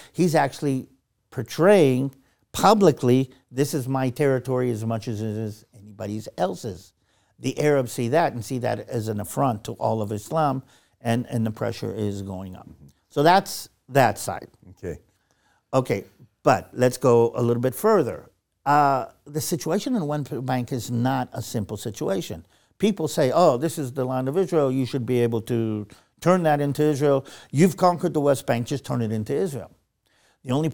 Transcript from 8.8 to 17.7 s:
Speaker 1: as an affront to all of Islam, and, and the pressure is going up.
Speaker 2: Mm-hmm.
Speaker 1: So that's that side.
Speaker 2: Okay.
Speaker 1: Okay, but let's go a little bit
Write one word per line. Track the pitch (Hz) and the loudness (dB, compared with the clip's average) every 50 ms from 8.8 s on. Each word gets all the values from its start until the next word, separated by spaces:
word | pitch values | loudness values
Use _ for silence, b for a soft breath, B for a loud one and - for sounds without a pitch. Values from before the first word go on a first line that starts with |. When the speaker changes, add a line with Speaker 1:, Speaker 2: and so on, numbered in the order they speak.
| 104 - | -6 -6
Speaker 1:
as | 131 117 107 110 | -4 -4 -4 -2
an | 107 104 | -4 -4
affront | 104 - - 135 139 131 117 104 - | -6 -6 -2 0 0 0 0 -2 -6
to | - 117 | -10 -8
all | - - 117 113 110 | -4 -2 -2 -2 -2
of | 107 98 | -2 -4
Islam, | 110 104 - - 156 165 156 143 131 131 - b b b b b b b | -6 -8 -6 -4 -2 0 0 2 0 -2 -6 b b b b b b b
and, | - 120 117 127 117 - | -2 0 0 0 0 -2
and | - 117 110 | -2 -2 -2
the | 117 | -2
pressure | 107 - 113 107 104 - - 104 98 | -2 -4 -6 -6 -6 -6 -8 -8 -6
is | 107 107 104 101 101 98 | -4 -4 -4 -4 -6 -8
going | 98 95 92 98 92 92 | -10 -10 -10 -12 -12 -14
up. | - - - | -16 -18 -20
Speaker 2:
Mm-hmm. | - - 73 69 _ _ _ _ | -20 -20 -20 -20 _ _ _ _
Speaker 1:
So | - 143 147 | -2 2 4
that's | 160 180 196 190 - - - - - _ _ _ - | 6 6 6 4 0 -10 -12 -12 -16 _ _ _ 0
that | 127 139 127 110 101 - | 4 4 4 4 2 -2
side. | - - 90 - - - _ _ _ 95 | -8 -8 -10 -10 -12 -18 _ _ _ -20
Speaker 2:
Okay. | 92 _ - 90 76 - _ _ _ _ _ _ _ _ _ _ _ _ _ - | -20 _ -10 -10 -10 -10 _ _ _ _ _ _ _ _ _ _ _ _ _ -2
Speaker 1:
Okay, | - 131 127 - 120 98 95 - _ _ - _ _ _ | 0 0 0 0 -2 -4 -4 -10 _ _ -20 _ _ _
but | - - 123 92 85 - - | 2 2 2 2 0 -6 -2
let's | - 123 127 123 - | 2 2 2 2 2
go | - 131 120 117 117 117 113 | 4 4 6 6 4 2 0
a | 107 110 | -2 0
little | 117 120 120 | 0 0 0
bit | 120 131 | -2 -4